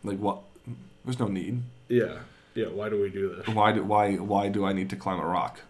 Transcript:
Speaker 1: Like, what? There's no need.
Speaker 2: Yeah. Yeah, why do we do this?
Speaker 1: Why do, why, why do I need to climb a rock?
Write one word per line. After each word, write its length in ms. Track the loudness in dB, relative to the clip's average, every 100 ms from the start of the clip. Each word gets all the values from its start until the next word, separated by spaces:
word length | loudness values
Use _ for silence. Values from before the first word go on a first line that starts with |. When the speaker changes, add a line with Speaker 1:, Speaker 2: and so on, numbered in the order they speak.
Speaker 1:
Like, 140 | -6 -2
what? 240 | -2 -4 -8 -20 -14 -14 -16 -14
There's 140 | -8 -2
no 80 | 0
need. 360 | -2 -2 -4 -6 -12 2
Speaker 2:
Yeah. 300 | 2 2 -4 -14 -20 -12
Yeah, 120 | -4 -4
why 220 | -2 -2
do 120 | 0
we 60 | 0
do 240 | 0 -4
this? 140 | -4 -2
Speaker 1:
Why 200 | 4 6
do, 100 | 4
why, 320 | 4 4 4
why 340 | 2 2 2 2
do 160 | 0
I 80 | 0
need 160 | 0 -2
to 60 | -4
climb 220 | -4 -2
a 80 | 0
rock? 320 | 0 -2 -6